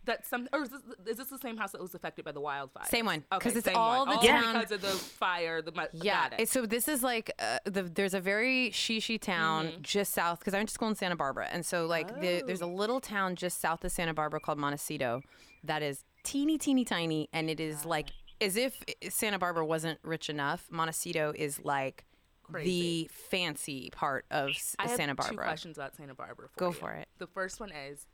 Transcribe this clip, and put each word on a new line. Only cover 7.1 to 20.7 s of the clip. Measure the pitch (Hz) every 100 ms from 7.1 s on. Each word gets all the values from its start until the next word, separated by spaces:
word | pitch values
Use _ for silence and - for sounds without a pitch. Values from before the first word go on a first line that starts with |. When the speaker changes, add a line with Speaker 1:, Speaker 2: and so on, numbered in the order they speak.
| 233 - -
Speaker 2:
uh, | 107 120 -
the, | 196
there's | 180 165 196 190
a |
very | 180 202 247 262 247
she-she | - - 220 - 220
town | - 175 160 160 160
Speaker 1:
Mm-hmm. | 165
Speaker 2:
just | - 202 196
south, | - 170 170
'cause | -
I | 196
went | 214
to |
school | - 220
in | 208
Santa | 185 170
Barbara, | 139 131 92
and | 170 160
so, | 180 165
like, | 165 156 233
the, | 180 175 135
there's | 185
a | 175
Speaker 1:
Oh. |
Speaker 2:
little | 180 214 254
town | - 208 190 180
just | 180 -
south | 170 165 185
of |
Santa | - 165
Barbara | 156 151 156
called | - 147
Montecito | 143 143 - 151 131 120 - - - -
that | 156 156
is | 147 135 - _
teeny, | - 277 285 311
teeny | - 262
tiny, | 233 185 165 156 151
and | 160 160
it | 156
is, | 160 151
Speaker 1:
Got | 156
Speaker 2:
like, | 156 151
Speaker 1:
it. | - - - 202
Speaker 2:
as | 190
if | 262 - - -
i-, | 180
Santa | - 220 196
Barbara | 175 165 156
wasn't | 160 160 156
rich | 160 160 -
enough, | 147 143 160 -